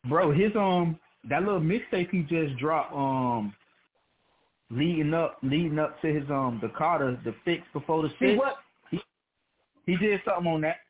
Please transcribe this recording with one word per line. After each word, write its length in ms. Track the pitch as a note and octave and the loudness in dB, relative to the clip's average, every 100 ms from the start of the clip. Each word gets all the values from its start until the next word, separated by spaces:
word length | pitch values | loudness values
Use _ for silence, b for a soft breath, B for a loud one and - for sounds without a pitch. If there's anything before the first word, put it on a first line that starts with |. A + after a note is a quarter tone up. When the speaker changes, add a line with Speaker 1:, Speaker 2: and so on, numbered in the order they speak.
| B2+ | 2
Speaker 1:
Bro, 240 | D#3 E3+ | 2 4
his, 200 | D3 G#3+ | 4 2
um, 440 | A3 G3 F3+ E3+ D#3+ _ _ A2+ | 2 2 2 0 -4 _ _ -4
that 140 | C#3+ | -2
little 180 | G3 F#3+ | 0 0
mixtape 500 | D#3 A3 - F#3+ F3+ | 0 0 -2 -2 0
he 120 | F#3 | -2
just 340 | C#3+ E3 D3+ B2+ | 0 -2 -2 -2
dropped, 360 | D3 D#3+ - | 0 0 -2
um, 580 | C#3+ C#3 C3 B2 A#2 G#2 - _ _ _ _ _ _ _ _ _ _ _ | -2 -2 0 0 0 -4 -10 _ _ _ _ _ _ _ _ _ _ _
leading 420 | A#2+ D#3+ D#3+ D3+ | 0 0 2 2
up, 260 | E3 D#3+ - | 0 0 -2
leading 360 | C3+ D3 E3 D3+ | -2 0 0 0
up 200 | D3+ - | -2 -2
to 40 | D#3 | -2
his, 220 | D3+ C#3 | -2 -2
um, 300 | C#3 C3 A#2 | -2 -2 -2
the 60 | A2+ - | -6 -2
Carter, 420 | D#3 E3 C3+ B2 | 0 0 0 -2
the 100 | A#2 G#2+ | -8 -6
Fix 180 | - E3+ - | -4 -4 -4
Before 300 | C#3+ - D#3+ | -10 -2 0
the 80 | D#3 | -2
Speaker 2:
See 180 | - C4 | 2 2
Speaker 1:
Six. 100 | A3 | 4
Speaker 2:
what? 180 | C4+ C#4 - _ _ | 0 -4 -16 _ _
Speaker 1:
He, 100 | E3+ - _ _ _ _ _ _ _ - | -8 -8 _ _ _ _ _ _ _ -2
he 100 | F3+ | 2
did 240 | G#3 G3 | 2 0
something 280 | - F3+ F3 | 0 -2 0
on 80 | D#3+ | 0
that. 160 | D#3 E3+ | -2 -4